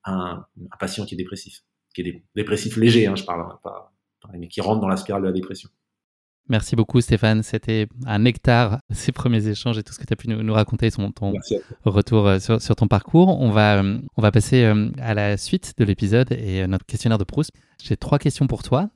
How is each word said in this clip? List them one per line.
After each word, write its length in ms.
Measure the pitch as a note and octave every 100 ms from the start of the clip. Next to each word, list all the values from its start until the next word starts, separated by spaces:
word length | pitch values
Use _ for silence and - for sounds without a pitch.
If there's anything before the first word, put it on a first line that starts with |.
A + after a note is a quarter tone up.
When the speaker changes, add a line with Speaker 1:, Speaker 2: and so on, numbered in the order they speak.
Speaker 1:
un, 400 | - F#2+ F2+ F2 - -
un 180 | F2+ -
patient 240 | F#2+ -
qui 100 | G2+
est 40 | F2+
dépressif, 440 | F2+ G2 - - _ _ _
qui 60 | -
est 40 |
dé-, 200 | F#2 F2 _
dépressif 420 | G#2 G#2 G#2 - A2+
léger, 300 | A2+ A#2 G#2
hein, 80 |
je 100 | F#2+
parle, 180 | - E2+
hein, 160 | E2+ F2
pas, 300 | - F#2+ F#2+ _ _ _
pas, 80 | G#2+ F#2
mais 120 | E2+
qui 120 | -
rentre 200 | F#2+ A2
dans 80 | F#2+
la 80 | F#2+
spirale 260 | - G2+
de 40 | F#2+
la 40 |
dépression. 360 | F#2 F#2 - - _ _ _ _ _ _ _ -
Speaker 2:
Merci 260 | A2 - A#2
beaucoup 240 | A2 B2+
Stéphane, 420 | - A#2 A2 A2
c'était 460 | G#2+ A2 - A2 G#2+ B2
un 140 | B2+ G#2
nectar, 600 | A#2+ A2+ - A#2 A#2 B2 _
ces 220 | G#2+ -
premiers 360 | - B2 A2+ G#2+
échanges 300 | G#2 A#2+ A2
et 40 |
tout 120 | -
ce 40 | -
que 60 |
t'as 100 | -
pu 140 | A2 A#2
nous, 140 | A2
nous 100 | A2
raconter 380 | A2 G#2 A#2 A2+
sur 200 | - G2+
ton 180 | - G2+
Speaker 1:
Merci 240 | G2+ - G2+
à 20 |
toi. 320 | - - A2+
Speaker 2:
retour, 340 | G2 - A2+ G2+
euh, 120 | F#2+
sur, 220 | G2 A2
sur 160 | - -
ton 100 | A2
parcours. 540 | G2 - D#3+ F#3 C3+
On 100 | B2
va, 320 | G#2 G#2+ G2+
euh, 160 | G2 A2+ - -
on 20 |
va 100 | G#2+
passer, 340 | A2 - B2+
euh, 260 | A#2 G#2+ G#2+ C3+
à 160 | A#2+
la 240 | G#2 G#2 G2+
suite 340 | - F#3 - -
de 60 |
l'épisode 480 | G#2+ G2 G2+ A2+ B2+
et, 300 | A#2+ G#2+ F#2+
euh, 40 | F#2
notre 180 | F#2+
questionnaire 320 | - A2+ A#2+ A2
de 80 |
Proust. 260 | - - D#3 _ _ _
J'ai 140 | - B2+
trois 220 | - C#3+
questions 280 | D3 - C3+
pour 160 | A#2+
toi. 280 | - B2+ G#3